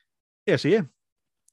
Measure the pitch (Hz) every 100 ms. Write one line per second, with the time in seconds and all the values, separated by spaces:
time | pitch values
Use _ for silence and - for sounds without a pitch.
0 | _ _ _ _ - 151 - 214 147 _
1 | _ _ _ _ _